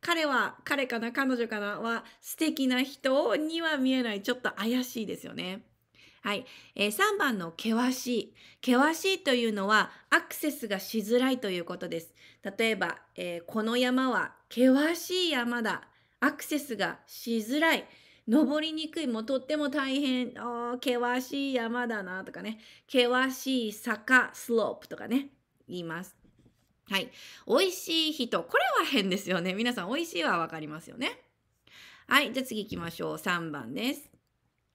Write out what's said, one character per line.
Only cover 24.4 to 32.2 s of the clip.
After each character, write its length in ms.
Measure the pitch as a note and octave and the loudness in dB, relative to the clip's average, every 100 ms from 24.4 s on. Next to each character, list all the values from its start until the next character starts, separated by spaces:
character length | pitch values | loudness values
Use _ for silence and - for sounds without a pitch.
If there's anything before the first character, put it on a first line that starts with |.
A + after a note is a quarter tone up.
| - | -2
ロ 220 | A3+ G3+ | 0 0
ー 20 | - | -4
プ 140 | - | -10
と 80 | - | -12
か 100 | G#2+ | -2
ね。 220 | C4 C#4 _ _ _ _ | -2 -2 _ _ _ _
言 100 | F3+ | -10
い 40 | E3+ | -8
ま 180 | E3 | -8
す。 140 | F#3 - _ _ - _ _ _ _ | -10 -18 _ _ -20 _ _ _ _
は 80 | G3 | -4
い。 120 | F3 - - - - | -4 -12 -20 -20 2
美 200 | C4+ F#4+ | 4 4
味 40 | |
し 380 | F4 - E4 D#4 | 0 -2 0 0
い 20 | |
人。 320 | D#4 A#3 G3 | 0 -2 -2
こ 140 | E3+ A#4+ | 0 2
れ 60 | F5 C#5 | 2 2
は 20 | E4 | 2
変 240 | C4+ G3 | 2 2
で 80 | G#3 | 0
す 120 | G3+ | 0
よ 100 | F3+ | -2
ね。 140 | F3 | 0
皆 180 | F#3+ A#3 | -2 -2
さ 140 | A#3+ F3+ | -2 -4
ん、 20 | |
美 140 | C4+ | -4
味 40 | E4+ | -4
し 140 | F3 | -2
い 40 | |
は 140 | D4+ F3+ | 0 0
わ 120 | E3 | -2
か 100 | D#3+ | -6
り 80 | D3+ | -10
ま 140 | D3+ | -12
す 80 | - | -14
よ 80 | - | -6
ね。 260 | D#4+ A#4+ _ _ _ _ _ - - - - | -6 -6 _ _ _ _ _ -20 -20 -20 2
は 140 | - | 2